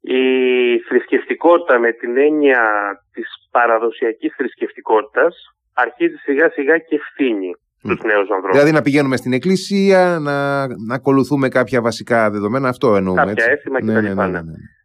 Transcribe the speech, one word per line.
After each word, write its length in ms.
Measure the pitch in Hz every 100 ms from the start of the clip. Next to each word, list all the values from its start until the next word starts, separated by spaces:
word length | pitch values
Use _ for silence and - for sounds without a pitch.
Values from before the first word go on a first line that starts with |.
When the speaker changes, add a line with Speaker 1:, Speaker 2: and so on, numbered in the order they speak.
Speaker 1:
Η 760 | - 127 131 131 127 123 123 120 -
θρησκευτικότητα 880 | 123 - - - 123 165 170 175 123
με 140 | 117
την 240 | 113 120 123
έννοια 460 | 147 151 143 127 113 104 101 98 _
της 160 | - - - _
παραδοσιακής 840 | 127 120 113 113 - 113 110 - -
θρησκευτικότητας 1000 | 123 - - - - 110 107 123 156 180 - _ _
αρχίζει 440 | - 120 - 170 151
σιγά 340 | - 139 160
σιγά 280 | 156 139 165
και 200 | - 147
φθήνει 520 | - - 135 107 92 87 _ _
στους 220 | 107 117
Speaker 2:
Μμ. 40 | 113
Speaker 1:
νέους 240 | 104 98
ανθρώπους. 200 | 98 95
Speaker 2:
Δηλαδή 220 | 117 147
να 100 | 156
πηγαίνουμε 340 | 147 143 139 127
στην 160 | 131
εκκλησία, 840 | 127 151 190 190 202 196 190 180 170
να, 460 | 147 143 139 139 135
να 280 | 117 110
ακολουθούμε 540 | 127 135 135 131 147 131
κάποια 320 | 127 123 127
βασικά 480 | 117 110 110 117 107
δεδομένα, 380 | 104 101 127 135
αυτό 280 | 120 135 101
εννοούμε, 240 | 95 92
Speaker 1:
Κάποια 240 | 95 110
Speaker 2:
έτσι; 60 | 117
Speaker 1:
έθιμα 280 | 147 - 131
και 60 |
Speaker 2:
Ναι, 80 | 110
Speaker 1:
τα 80 | 110
Speaker 2:
ναι, 80 | 104
Speaker 1:
λοιπά, 180 | 98 98
Speaker 2:
ναι, 60 |
Speaker 1:
ναι. 60 | 90
Speaker 2:
ναι, 120 | 82
ναι. 60 | 78 - _